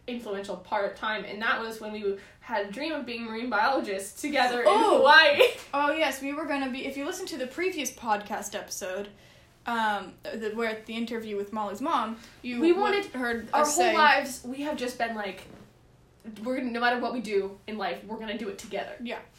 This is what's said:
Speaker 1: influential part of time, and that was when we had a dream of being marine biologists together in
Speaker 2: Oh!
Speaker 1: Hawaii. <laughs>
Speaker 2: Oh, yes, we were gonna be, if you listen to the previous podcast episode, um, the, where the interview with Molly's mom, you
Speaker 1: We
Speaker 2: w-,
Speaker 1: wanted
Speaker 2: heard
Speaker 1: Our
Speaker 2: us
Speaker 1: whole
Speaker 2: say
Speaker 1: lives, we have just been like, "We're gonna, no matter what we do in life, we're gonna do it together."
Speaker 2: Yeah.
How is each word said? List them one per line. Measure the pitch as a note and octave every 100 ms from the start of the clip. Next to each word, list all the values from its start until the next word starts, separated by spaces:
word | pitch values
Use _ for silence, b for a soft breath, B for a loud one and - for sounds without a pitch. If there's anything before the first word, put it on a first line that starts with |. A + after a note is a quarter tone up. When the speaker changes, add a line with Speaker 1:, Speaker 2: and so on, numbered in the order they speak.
| -
Speaker 1:
influential | A#3 G#3+ G3 G3+ F#3
part | - G#3+ G3+
of | -
time, | A3 G#3+
and | - G#3
that | A#3 A3+
was | A3+ A3
when | G#3+
we | G#3+ G3+ G3 B B
had | - A3 G3+
a |
dream | A3 D#4+
of | D4
being | A#3+ A#3
marine | A3+ A3 B3+
biologists | G#3 A#3+ D#4+ G#3 G3 - -
together | D4 C#4 B3 A#3+
in | B3
Speaker 2:
Oh! | G#4+ G#4+ D#4+
Speaker 1:
Hawaii. | C4+ D#4 D4+ D4 A#4+ -
<laughs> | -
Speaker 2:
Oh, | C#4 C#4+
yes, | D#4+ C#4+ C4
we | C#4
were | D4 D#4
gonna | C#4 C4
be, | C4 C#4
if | C#4
you |
listen | D4 F#4+ F#4
to | D4+
the | B3
previous | - F#4 E4 B3
podcast | - A#3+ G3+ G3+ G3 G3+
episode, | G3 - - F#3 F#3+ G3+ b b b b b -
um, | A3+ G#3+ G3+ F#3 -
the, | G3+ G#3+ G#3+
where | A3 A3+ A3 -
the |
interview | A3+ A#3 A3+ A3 G3+
with | G3+
Molly's | A3 G#3 G#3+
mom, | D4 C#4 A3 A3+ B B
you | B3 A#3+
Speaker 1:
We | E4
Speaker 2:
w-, | F4+
Speaker 1:
wanted | G4+ G4+ -
Speaker 2:
heard | B3+ A#3+ A#3 -
Speaker 1:
Our | -
Speaker 2:
us | D4 D#4+
Speaker 1:
whole |
Speaker 2:
say | F4+
Speaker 1:
lives, | D#4+ D4 C#4+ B3+ -
we | B3 C4+
have | D4 A#3
just | B3 -
been | A3+
like, | A3 G3 F#3 - - - _ - - _ _ A3+ G#3
"We're | A#3 C4
gonna, | B3
no | A#3
matter | A#3+ A#3+
what | A#3
we | B3
do | G#3 G3 G3 - -
in | G#3+
life, | F#3 - G3+
we're | A3+
gonna | G#3+ G#3
do | A3+
it | -
together." | - G3 - -
Speaker 2:
Yeah. | A#3 - -